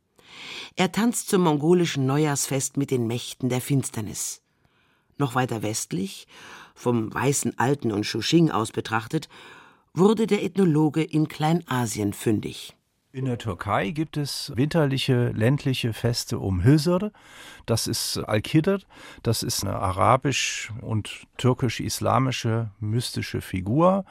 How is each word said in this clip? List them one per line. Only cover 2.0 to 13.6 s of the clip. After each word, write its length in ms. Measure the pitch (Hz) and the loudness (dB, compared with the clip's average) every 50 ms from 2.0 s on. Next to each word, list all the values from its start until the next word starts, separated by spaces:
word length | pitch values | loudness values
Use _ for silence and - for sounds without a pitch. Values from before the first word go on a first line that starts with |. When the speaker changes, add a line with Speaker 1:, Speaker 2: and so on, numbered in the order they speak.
| 131 | 0
Speaker 1:
Neujahrsfest 720 | 131 135 147 156 147 143 127 - - 135 135 - - - 139 | 2 2 2 2 2 0 -2 -2 -2 -2 -2 -2 -2 -2 -2
mit 120 | 139 - | -2 0
den 160 | 135 123 117 | 0 0 0
Mächten 440 | 110 120 120 - - - - 131 123 | 0 -2 -4 -6 -8 -8 -4 -2 -2
der 100 | 123 127 | 0 -2
Finsternis. 800 | - - 143 135 117 - - 117 107 - 127 - - - - - _ _ _ _ _ _ _ _ _ _ _ _ _ _ _ - | 0 2 2 0 0 -2 -4 -8 -8 -8 -8 -8 -8 -8 -10 -12 _ _ _ _ _ _ _ _ _ _ _ _ _ _ _ -2
Noch 160 | 147 123 117 | -2 0 0
weiter 280 | 135 127 120 120 107 | 0 -2 -2 -2 -4
westlich, 640 | 104 107 113 - - - - 175 196 190 - - - - - - - - - - - - _ | -4 -4 -4 -6 -6 -6 -4 -4 -4 -6 -8 -12 -20 -20 -20 -20 -20 -20 -20 -20 -20 -20 _
vom 380 | - - 123 120 113 110 - | -6 -2 0 0 0 0 -2
weißen 460 | - - 117 139 139 - - 120 - - | -4 -2 0 0 0 0 -2 -2 -2 0
Alten 340 | 117 131 143 - - 117 | 0 0 0 0 0 -2
und 120 | 101 104 107 | -2 -2 -2
Schusching 460 | - - 113 107 - 160 170 165 151 | -2 -4 -4 0 2 4 4 4 4
aus 220 | - 104 110 - | 2 0 -2 -2
betrachtet, 560 | - 113 - - 110 113 110 113 - 160 - - - - - - - - - - _ _ _ _ | -4 -6 -4 -2 -2 -4 -2 -4 -6 -6 -6 -8 -16 -20 -20 -20 -20 -20 -20 -20 _ _ _ _
wurde 340 | - 151 185 208 220 208 226 | 2 4 6 6 6 4 2
der 160 | 190 202 202 | 2 0 0
Ethnologe 600 | 175 185 - 190 196 170 147 151 156 151 135 160 | -2 0 2 2 4 4 6 4 4 2 2 0
in 260 | 156 - - 151 156 - | -2 0 0 0 0 0
Kleinasien 840 | - - 156 156 170 175 - - 127 127 120 104 - 104 104 101 101 | -2 0 0 2 2 2 0 0 -2 0 0 -2 -2 -2 -2 -2 -2
fündig. 580 | - - 117 107 101 - - - - - - - _ _ _ _ _ _ _ | -2 0 0 0 0 0 -4 -8 -12 -16 -18 -20 _ _ _ _ _ _ _
Speaker 2:
In 120 | - 131 135 | -10 -6 -6
der 140 | 131 120 - | -4 -4 -4
Türkei 540 | - 110 90 - | -6 -6 -6 -6